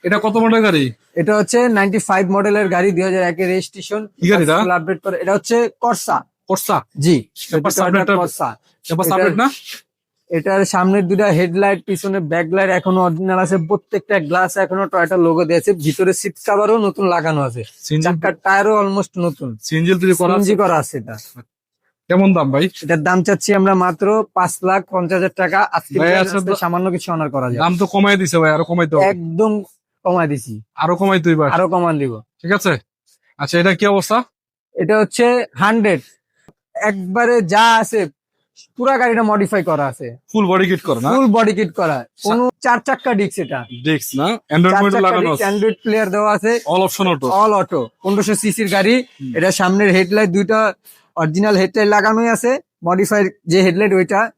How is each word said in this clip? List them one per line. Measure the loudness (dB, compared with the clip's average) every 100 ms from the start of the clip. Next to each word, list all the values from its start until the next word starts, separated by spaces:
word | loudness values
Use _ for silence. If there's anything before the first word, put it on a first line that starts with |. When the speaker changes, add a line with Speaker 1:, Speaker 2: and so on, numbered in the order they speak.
Speaker 1:
এটা | 0 0
কত | 0 0
মডেল | 2 2
গাড়ি? | 2 2 -2 -6 _
Speaker 2:
এটা | -4 0 0
হচ্ছে | 2 2 2
নাইনটি | 2 0 0
ফাইভ | 0 0 2
মডেলের | 0 2 0 0
গাড়ি, | 0 0
দুই | 0
হাজার | 0 0
একের | -2 -2 -2
রেজিস্ট্রেশন। | -2 -4 -14 -8 -8 -8
Speaker 1:
কি | _ 0
গাড়ি | 2
এটা? | 2 2
Speaker 2:
ফুল | 2
আপডেট | -2 -2 -6
করে। | -4 -6
এটা | -2
হচ্ছে | -2 0 0 0 -2
Corsa। | -4 -4 -2 -4 -4 _ _
Speaker 1:
Corsa? | -6 -2 -4 -4 -2
Speaker 2:
জি, | 2 2 0 -16 -6
Speaker 1:
পেপারস | -4 -2 -2
Speaker 2:
এটা | 0
Toyota | 0
Speaker 1:
আপডেট, | 0 0
Speaker 2:
Corsa। | -2 -4 -8 -8 _ _ -6
Speaker 1:
পেপারস | -4 0
Speaker 2:
এটা | 2
Speaker 1:
আপডেট | 0 2
না? | -2 -4 -18 -20 _ _ _ _ _
Speaker 2:
এটার | -4 0 0
সামনের | 0 2 2 2 0
দুটা | 0 2
হেডলাইট, | 2 0 0 0 0
পিছনে | -4 -6 -4 -4
ব্যাকলাইট | -2 -4 -2 0 0
এখনো | 0 0 2
অরিজিনাল | 0 0 -2 0
আছে, | 0 -2
প্রত্যেকটা | 0 -4 _ -8 -2 -2
গ্লাস | 0 -2 -2 -2
এখনো | -2 -2 -2
Toyota | -2 0 2
লোগো | 2 2
দেয়া | 2 0
আছে, | 0
ভিতরে | 0 -2 0 0
সিট | 0 -4 -8 -2
কভারও | 0 2 2
নতুন | 0 0 0
লাগানো | 0 0 -2
আছে, | -2 -6 -12 -14
Speaker 1:
সিএনজি? | -4 -2
Speaker 2:
চাকার | 0 0 -2
টায়ারও | -4 0 2 2 2
almost | 0 -2 -4 -4
নতুন। | -4 -4 -10 -10
Speaker 1:
সিএনজি | -6 -2 0
তৈরি | 2 2
করা | 2 2
আছে? | 2
Speaker 2:
সিএনজি | 2
করা | 2 2 0
আছে | -2 -10
এটা। | -12 -16 -18 -20 -20 _ _ _ _ _ _
Speaker 1:
কেমন | 2 4
দাম, | 4 2
ভাই? | 0 -2 -4
Speaker 2:
এটার | -4 -2
দাম | 2 0
চাচ্ছি | 2 -2 0
আমরা | 2 2
মাত্র | 2 0 0 0 0 -2
পাঁচ | -2 -2 -2
লাখ | -2 -2 -2
পঞ্চাশ | -6 -2 -2
হাজার | -2 -2
টাকা। | -2 0
আজকে | 0 -2 -4 -2
Speaker 1:
ভাই, | 2
Speaker 2:
প্রাইস | 2 0
Speaker 1:
আচ্ছা, | -2
Speaker 2:
আজকে | -2
Speaker 1:
তো | -2
Speaker 2:
সামান্য | -2 -2 -2
কিছু | -4 -4
অনার | -4 -4
করা | -4 -4
যাবে। | -2
Speaker 1:
দাম | -2 0
তো | 0
কমাই | 2 2 2
দিছে | 2 2
ভাই, | 2
আরো | 2
কমাইতে | 0 0 0 2
হবে। |
Speaker 2:
একদম | 2 0 -6 0 0 0 -6 _ _ _
কমাই | -2 0 0
দিছি। | -4 -8 -14 -16
Speaker 1:
আরো | -6 -2 0
কমাই | 2 2
তুই | 2
ভাই? | 2 2
Speaker 2:
আরো | 2 0
কমান | 0 0 0
দিব। | -4 -6
Speaker 1:
ঠিক | -14 _ -4
আছে। | -2 0 -2 _ _ _ _ _ _
আচ্ছা, | -2 2
এটা | 2
কি | 2 2
অবস্থা? | 0 0 -2 -2 _ _ _ _
Speaker 2:
এটা | -6 0 2
হচ্ছে | 0 2 2 2 -2
হান্ড্রেড, | -2 0 2 2 0 -4 _ _ _ _ _ _
একবারে | -4 -4 -4 -4 0 2 2
যা | 2 4 4
আছে | 4 2 -2 -4 _ _ _ _ _ -20 -4
পুরা | 0 2
গাড়িটা | 2 2
মডিফাই | 2 0 0 -2
করা | -2 -2 -2
আছে। | -6 -14 -16 _
Speaker 1:
ফুল | -2 2
বডি | 2 2
কিট | -2
করা | -2 -2
না? | 0
Speaker 2:
ফুল | 2 2
বডি | 2 2
কিট | 0 -4
করা। | -2 -4 -4 -8 _
Speaker 1:
সা- | -4
Speaker 2:
কোনো | 0 -2 -2
চার | -2 -2 -2
চাক্কা | -4 -2
ডিস্ক | -2 -2 -4
এটা। | -8 -8 -10 -8
Speaker 1:
ডিস্ক | -4 -4 -4 -4
না? | -4
Android | -4 _ 2 2
Speaker 2:
চার | 2
Speaker 1:
মডেল | 2
Speaker 2:
চাক্কা | 2
Speaker 1:
লাগানো | 0 0 -2
Speaker 2:
ডিস্ক, | -2
Speaker 1:
আছে? | -2 0
Speaker 2:
Android | -2 -2
প্লেয়ার | -2 -2 0
দেওয়া | -2 0
আছে। | 0 -2 -2 -2
Speaker 1:
All | 0 0
option | 0 -2
auto? | 0 0
Speaker 2:
All | 2 2
auto। | 2 0 -4 -6 _
পনেরোশো | -4 -2 0
সিসির | -2 -2 -2 -2
গাড়ি। | 0 2 2
Speaker 1:
হুম। | -2 _ -8 -2
Speaker 2:
এটা | 0
সামনের | 0 0 2 4
হেডলাইট | 2 2 0 0
দুইটা | 0 0 0 0 -4 -16 -20 _ -4
অরিজিনাল | -2 0 2 2
হেডলাইট | 2 2 2
লাগানোই | 4 2 2 0
আছে, | 0 0 -2 _ _
মডিফাই | -2 0 2 2 0 -2 0
যে | 4
হেডলাইট | 4 2 2
ওইটা | 2 2 0 -2